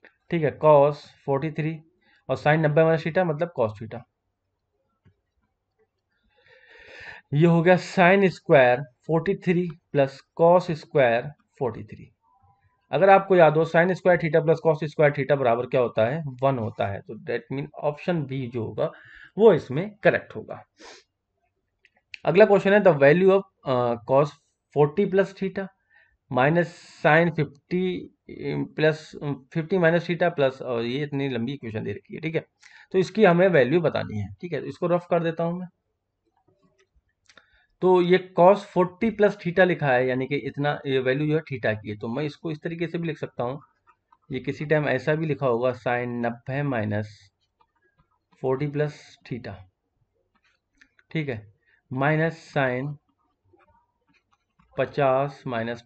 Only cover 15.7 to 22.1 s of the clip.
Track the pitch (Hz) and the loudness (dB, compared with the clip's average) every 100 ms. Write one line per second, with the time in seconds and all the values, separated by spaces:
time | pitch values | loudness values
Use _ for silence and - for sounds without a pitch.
15.7 | 135 117 - 113 160 143 123 135 127 107 | -2 0 0 -2 -2 -10 -4 -2 -2 -6
16.7 | 117 104 95 - 107 117 117 - 135 156 | -6 -6 -6 -12 -14 -8 -8 -6 -10 -10
17.7 | - 151 147 - 170 131 135 120 120 113 | -8 -8 -6 -4 -4 -4 -8 -8 -8 -8
18.7 | 107 160 - - - - 180 220 156 - | -6 -6 -8 -20 -20 -12 4 6 6 0
19.7 | 135 208 - 175 131 - - - 98 - | -8 -8 -2 0 0 -6 -14 -14 -16 -18
20.7 | _ - - _ _ _ _ _ _ _ | _ -20 -20 _ _ _ _ _ _ _
21.7 | _ _ _ _ | _ _ _ _